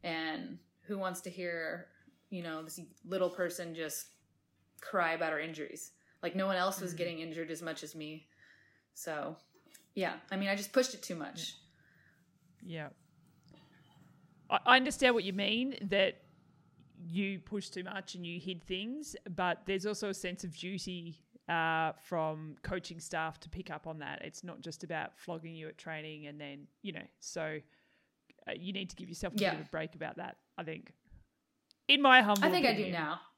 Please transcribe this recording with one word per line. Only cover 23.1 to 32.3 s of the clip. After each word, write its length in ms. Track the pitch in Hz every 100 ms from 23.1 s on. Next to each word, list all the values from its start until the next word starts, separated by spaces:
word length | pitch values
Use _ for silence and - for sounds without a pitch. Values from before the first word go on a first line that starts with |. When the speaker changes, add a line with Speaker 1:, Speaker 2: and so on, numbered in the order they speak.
| 165 160 -
Speaker 2:
to 80 | 165
pick 200 | 175 185
up 160 | 156 165
on 120 | 156
that. 220 | 147 143 160
It's 180 | -
not 160 | 180 -
just 220 | 165 160
about 340 | 165 165 - -
flogging 380 | - 165 165 165
you 120 | 156
at 100 | -
training 480 | - 156 156 156 147
and 140 | 147
then, 260 | 143 143 143 _
you 100 | 202
know, 120 | - - _
so, 400 | - - 156 156 - _ _ _ _ _ _ - -
uh, 60 | -
you 180 | 185
need 160 | 196 185
to 60 | -
give 120 | 185
yourself 260 | 170 190 208
a 20 |
Speaker 1:
Yeah. 140 | 190
Speaker 2:
bit 80 | 156
of 60 | 151
a 20 |
break 240 | 160 160 156
about 220 | 156 -
that, 200 | 190 - _ -
I 60 |
think. 280 | 160 160 - - _ - _ _ _ _ _ - -
In 140 | 285
my 200 | 277 254
humble 220 | 208